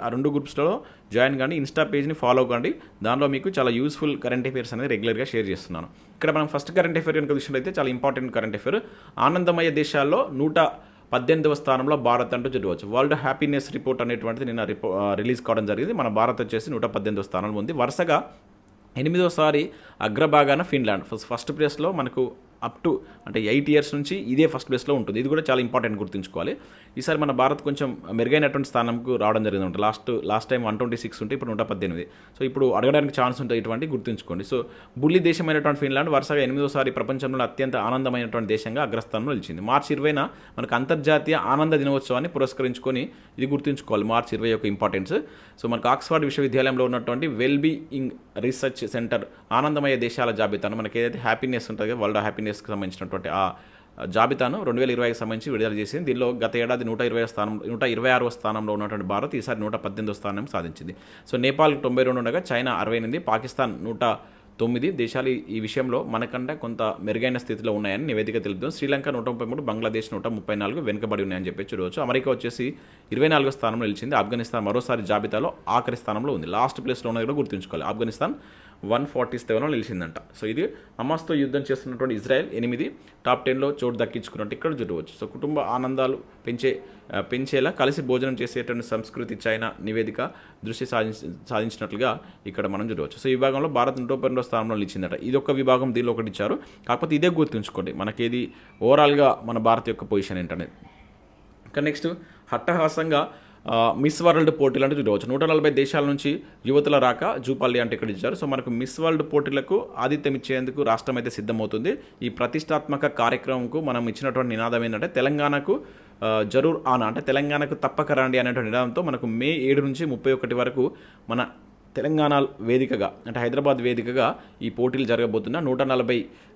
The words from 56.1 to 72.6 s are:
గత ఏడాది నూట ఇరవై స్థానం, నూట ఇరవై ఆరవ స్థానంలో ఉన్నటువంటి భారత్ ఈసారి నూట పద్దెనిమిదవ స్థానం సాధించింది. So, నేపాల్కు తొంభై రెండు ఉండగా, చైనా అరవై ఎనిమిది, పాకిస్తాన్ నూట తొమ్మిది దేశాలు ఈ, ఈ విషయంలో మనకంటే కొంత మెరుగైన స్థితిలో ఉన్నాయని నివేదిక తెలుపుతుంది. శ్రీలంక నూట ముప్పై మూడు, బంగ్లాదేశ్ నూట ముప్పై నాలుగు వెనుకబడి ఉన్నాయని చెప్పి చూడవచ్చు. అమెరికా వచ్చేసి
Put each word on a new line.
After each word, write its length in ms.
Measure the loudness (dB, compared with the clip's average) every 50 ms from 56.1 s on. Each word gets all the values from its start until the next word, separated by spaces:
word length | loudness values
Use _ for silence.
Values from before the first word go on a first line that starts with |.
| 0 0 0 0
గత 260 | 0 0 -2 -2 0
ఏడాది 280 | 0 0 0 0 -2 -2
నూట 160 | -2 -2 -2
ఇరవై 260 | -2 0 0 0 -2
స్థానం, 340 | -2 -2 -2 -2 -2 -4 -4 -6
నూట 160 | -6 -4 -2 0
ఇరవై 280 | 0 0 2 2 4
ఆరవ 180 | 4 4 2 0
స్థానంలో 440 | -2 -2 -2 -2 -2 -2 -2 -2 -2
ఉన్నటువంటి 340 | -2 -2 -4 -4 -4 -4
భారత్ 300 | -2 -2 -2 -2 -2 -4
ఈసారి 240 | -4 -4 -4 -4 -4
నూట 140 | -2 -4 -4
పద్దెనిమిదవ 380 | -4 -4 -6 -6 -4 -4 -4 -6
స్థానం 340 | -6 -6 -6 -6 -6 -6
సాధించింది. 500 | -6 -4 -4 -4 -6 -8 -10 -12 -14 -14 -14 -18 -20 -20 -20 -10 -4 -2
So, 80 | 0
నేపాల్కు 420 | 0 2 4 4 4 4 4 2 0
తొంభై 200 | 0 2 2 2
రెండు 160 | 2 2 0
ఉండగా, 240 | 0 -2 -2 -2 -2 -2 -2
చైనా 200 | -2 0 0 -2
అరవై 240 | -2 -2 0 -2
ఎనిమిది, 220 | -2 -2 -2 -4 -4
పాకిస్తాన్ 640 | -2 0 0 0 -2 -4 -2 -2 -2 -2 -2 -4 -8
నూట 340 | -8 -4 0 2 2 2 0 -4 -14 -20 -20 -20 -14 -6 -2
తొమ్మిది 300 | 0 0 0 0 0 0
దేశాలు 380 | 0 0 -2 -2 -2 -2 0 0
ఈ, 140 | 0 -2 -4 -6
ఈ 100 | -6 -6
విషయంలో 420 | -6 -4 -2 -2 -2 0 0 -2 -2
మనకంటే 520 | -2 -2 -4 -2 -4 -4 -6 -6 -6 -6
కొంత 400 | -6 -8 -8 -4 -2 -2 -2 -2 -2
మెరుగైన 380 | -2 -2 -2 0 0 0 -2 -2
స్థితిలో 340 | -4 -6 -6 -4 -2 -2 -2
ఉన్నాయని 340 | 0 0 -2 -2 -2 -2
నివేదిక 380 | -2 -2 -2 -2 0 -2 -2 -2
తెలుపుతుంది. 300 | -4 -4 -4 -6 -6 -6
శ్రీలంక 340 | -4 -2 0 0 0 -2 -2
నూట 200 | -4 -4 -2 -4
ముప్పై 180 | -4 -4 -4
మూడు, 160 | -4 -4 -4 -4
బంగ్లాదేశ్ 500 | -4 -2 -2 -2 -2 -2 -2 -4 -4 -6
నూట 140 | -6 -4
ముప్పై 280 | -4 -4 -4 -4 -4 -2
నాలుగు 260 | -2 -2 -2 -2 -2
వెనుకబడి 420 | -2 -2 -2 -2 -2 -2 -2 -2 -2
ఉన్నాయని 240 | -2 -4 -4 -4
చెప్పి 160 | -4 -6 -6 -8
చూడవచ్చు. 400 | -6 -4 -4 -4 -4 -2 -2 -2
అమెరికా 280 | 0 0 0 2 0
వచ్చేసి 440 | 0 0 -2 -6 -6 -4